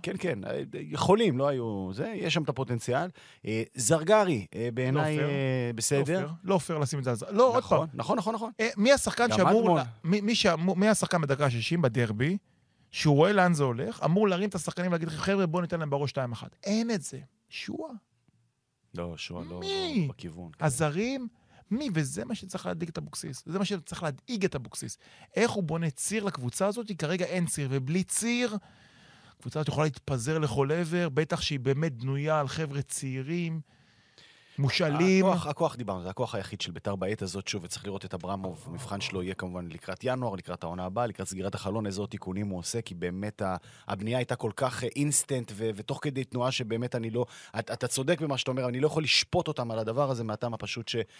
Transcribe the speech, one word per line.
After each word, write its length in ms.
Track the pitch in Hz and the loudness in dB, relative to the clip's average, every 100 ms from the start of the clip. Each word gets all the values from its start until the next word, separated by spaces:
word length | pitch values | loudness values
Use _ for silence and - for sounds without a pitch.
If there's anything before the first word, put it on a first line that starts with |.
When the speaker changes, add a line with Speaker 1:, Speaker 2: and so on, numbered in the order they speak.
Speaker 1:
כן, 120 | 175 185 | -6 -4
כן, 260 | 175 110 | -2 -4
אה, 180 | 92 135 131 | -4 -6 -6
יכולים, 640 | 151 151 151 - 208 220 127 | -10 -6 0 4 6 6 4
לא 100 | 143 | 2
היו... 400 | 135 117 101 92 | 0 -2 -2 -4
זה, 200 | 95 196 202 | -4 -6 -4
יש 180 | 165 | -2
שם 80 | 160 | 0
את 60 | 151 | 0
הפוטנציאל. 600 | 135 127 120 - 127 180 - - - - | -2 -2 -2 0 -2 -2 -8 -20 -12 -4
אה, 160 | 110 - | -2 -4
זרגרי, 720 | 131 113 160 160 214 190 123 87 | -2 2 4 6 6 6 2 -2
אה, 140 | - 120 | -4 -4
בעיניי, 420 | 117 127 143 156 151 | 0 0 2 2 0
Speaker 2:
לא 60 | |
פייר. 80 | 147 | 0
Speaker 1:
אה, 400 | 139 135 131 120 | 0 0 0 0
בסדר. 460 | 117 - 139 135 180 | -2 0 2 2 0
Speaker 2:
לא 60 | 147 | -2
פייר, 40 | 165 | -6
לא 140 | 185 190 | 0 0
פייר 200 | - 156 | 0 -2
לשים 200 | 135 147 | -2 -2
את 60 | |
זה 60 | 127 | -2
על 60 | 113 | -2
ז-, 60 | - | 0
לא, 180 | 208 254 | 4 6
עוד 80 | 240 | 6
Speaker 1:
נכון, 200 | - 156 | 4 2
Speaker 2:
פעם. 100 | 160 | 2
Speaker 1:
נכון, 240 | 127 117 226 | -4 0 0
נכון, 160 | 190 | 0
נכון. 160 | 226 226 226 | -2 -4 -2
Speaker 2:
אה, 80 | 220 - | -2 4
מי 160 | 226 | 6
השחקן 340 | 277 - - 240 | 6 4 2 2
Speaker 1:
גם 40 | 214 | 6
Speaker 2:
שאמור 260 | 170 214 | 6 6
Speaker 1:
מדמון. 140 | 220 160 | 6 4
Speaker 2:
לה-, 80 | 117 - | 2 -4
מי, 160 | 165 208 | 2 2
מי 140 | 202 | 4
שאמור, 420 | 233 202 160 180 180 | 4 4 4 2 4
מי 120 | 214 | 4
השחקן 320 | 208 170 175 | 4 4 2
בדקה 300 | 147 135 143 | 2 2 2
שישים 320 | 120 110 170 | 2 0 2
בדרבי, 560 | 135 123 113 107 139 196 _ _ _ _ _ | 4 4 2 2 2 0 _ _ _ _ _
שהוא 260 | - 156 143 | 0 6 8
רואה 160 | 180 | 8
לאן 220 | 208 180 | 8 6
זה 100 | 160 | 6
הולך, 360 | 135 117 208 - | 2 0 -4 0
אמור 240 | 151 180 208 | 2 4 4
להרים 200 | 180 208 | 4 0
את 60 | |
השחקנים 360 | 185 165 - 180 | -2 -6 -4 0
ולהגיד, 180 | 170 160 | 0 -2
"חבר'ה, 380 | 156 190 196 175 | -4 0 2 4
בואו 160 | 175 | 2
ניתן 180 | 170 170 | 0 -2
להם 100 | 151 | 0
בראש 200 | 139 143 | 0 0
שתיים 220 | - 127 | -2 -2
אחת." 240 | 113 - - | -4 -10 -10
אין 260 | - 220 233 | -2 0 2
את 120 | 202 | -2
זה. 160 | - 135 139 _ _ | -4 -12 -16 _ _
שועה. 440 | - - - 320 233 _ _ _ _ _ _ _ _ _ | -12 -8 -8 -8 -12 _ _ _ _ _ _ _ _ _
Speaker 1:
לא, 200 | 87 87 82 | -8 -8 -8
שועה 280 | - 85 | -10 -10
לא, 160 | 87 87 | -8 -8
Speaker 2:
מי? 340 | 392 392 359 262 | -6 -4 -2 0
Speaker 1:
לא 60 | 143 | 0
בכיוון, 360 | - 175 156 87 - | -2 -10 -10 -14 -2
כן. 60 | |
Speaker 2:
הזרים? 640 | 156 127 156 156 233 269 240 - _ - - | 0 2 0 0 -2 -2 -6 -12 _ -16 -4
מי? 180 | 226 294 | -2 0
וזה 300 | 160 135 160 | 0 0 -2
מה 100 | 240 | -6
שצריך 320 | 226 185 185 175 | -6 -8 -8 -6
להדאיג 220 | 170 170 | -6 -6
את 100 | 160 | -6
אבוקסיס. 440 | 151 - - 131 - | -8 -8 -10 -10 -6
זה 120 | 185 | -2
מה 60 | |
שצריך 380 | 185 196 - - | -2 -2 -6 -6
להדאיג 420 | 165 131 - 233 | -4 -6 -6 0
את 100 | 185 | 0
אבוקסיס. 440 | 139 117 - 123 - - - - - | 0 -8 -10 -10 -12 -20 -20 -6 2
איך 140 | 226 | 2
הוא 120 | 208 | 2
בונה 260 | 160 165 165 | 0 0 -2
ציר 340 | - - 214 | -2 -2 -2
לקבוצה 420 | 202 143 123 - 190 | -2 -2 -4 0 0
הזאת? 200 | 214 214 | 0 -6
כי 100 | 175 | -4
כרגע 280 | 151 180 | -2 -2
אין 220 | 180 180 165 | -2 0 0
ציר, 220 | - 135 | 0 -2
ובלי 340 | 135 131 175 | -2 0 0
ציר, 520 | 180 - 226 240 240 208 - - - - - - - - | 0 0 0 2 0 -2 -8 -20 -20 -20 -20 -20 -20 -16
הקבוצה 220 | 123 151 | -6 -4
הזאת 80 | 147 | -2
יכולה 160 | 139 | 2
להתפזר 540 | 156 - - 131 123 160 | 0 0 -4 -4 0 0
לכל 320 | 151 110 139 | 0 2 2
עבר, 360 | 165 165 175 170 | 2 0 0 0
בטח 320 | 135 156 170 | 0 0 0
שהיא 200 | - 143 | -2 -2
באמת 320 | 123 135 165 | 0 0 0
בנויה 480 | 120 127 139 151 156 | -2 -4 -2 2 2
על 80 | 135 | 0
חבר'ה 340 | 156 156 139 | -2 -4 -4
צעירים, 800 | 135 - 135 131 135 175 170 160 - _ _ _ _ _ - - _ - | -6 -6 -6 -6 -4 -2 -2 -4 -8 _ _ _ _ _ -20 -20 _ 0
מושאלים. 680 | 135 - 160 147 185 190 190 | 2 2 2 4 6 8 8
Speaker 1:
הכוח, 200 | 175 147 | 4 0
הכוח, 300 | - 165 120 | 0 0 0
דיברנו, 260 | 104 92 | -4 -4
זה 80 | 90 | -4
הכוח 240 | 95 120 | -4 -2
היחיד 260 | 107 95 101 | -2 -6 -6
של 120 | - | -8
ביתר 240 | 87 - 98 | -6 -4 -2
בעת 260 | 92 107 | -2 -2
הזאת, 260 | 95 95 - | -4 -6 -6
שוב, 160 | 101 | -6
וצריך 200 | 85 - | -6 -10
לראות 200 | 101 98 | -8 -8
את 100 | 95 | -8
אברמוב, 500 | 92 87 98 95 80 - | -8 -6 -4 -6 -10 -10
המבחן 340 | 85 - 98 | -10 -6 -6
שלו 220 | - 95 | -4 -4
יהיה 120 | 90 | -4
כמובן 340 | 92 90 90 87 | -6 -6 -8 -8
לקראת 300 | - - 92 | -10 -10 -6
ינואר, 300 | 127 127 123 | -2 -2 -2
לקראת 300 | 95 - 87 | -6 -8 -8
העונה 200 | 82 90 | -8 -6
הבאה, 220 | 92 104 120 | -4 -2 -4
לקראת 220 | - 92 | -4 -8
סגירת 260 | 95 95 | -6 -6
החלון, 320 | - 95 110 104 | -4 -4 -4 -4
איזה 140 | 95 | -4
עוד 80 | 101 | -6
תיקונים 360 | 101 92 92 104 | -8 -6 -4 -4
הוא 100 | 92 | -4
עושה, 240 | 82 117 | -6 -6
כי 120 | - | -6
באמת 480 | 87 87 92 107 - | -6 -6 -4 -6 -4
ה-, 140 | 95 90 - - - | -4 -4 -8 -16 -8
הבנייה 300 | 98 107 127 | -6 -2 0
הייתה 180 | 123 123 | 0 -2
כל 140 | 113 - | -4 -2
כך, 280 | 127 - | -2 -2
אה, 40 | 123 131 | -4 0
אינסטנט, 560 | 143 143 - 131 113 | 2 2 2 -2 -4
ו-, 160 | 101 113 | -4 -4
ותוך 240 | 101 - - | -4 -6 -4
כדי 220 | 151 131 | -4 -4
תנועה 280 | 127 123 127 | -4 -2 0
שבאמת 420 | 131 117 113 123 | 0 -2 -2 -2
אני 160 | 123 113 | -4 -2
לא, 160 | 117 120 - - 113 | -2 -4 -6 -12 -6
את-, 120 | - | -6
אתה 180 | 113 123 | -4 -4
צודק 320 | - 131 165 | -2 0 0
במה 180 | 156 131 | 0 -2
שאתה 120 | - | -2
אומר, 180 | 131 127 | -2 0
אני 120 | 123 | 2
לא 60 | 147 | 0
יכול 160 | 160 | 2
לשפוט 460 | 151 - - 180 160 | 2 2 2 0 0
אותם 220 | 143 120 | -2 -4
על 80 | 113 | -2
הדבר 320 | 107 120 139 | -2 0 0
הזה, 140 | 120 | 0
מהטעם 300 | 113 107 120 | -2 -4 -4
הפשוט 340 | 113 107 - 113 | -4 -6 -8 -4
ש-, 80 | 117 107 - | -4 -4 -8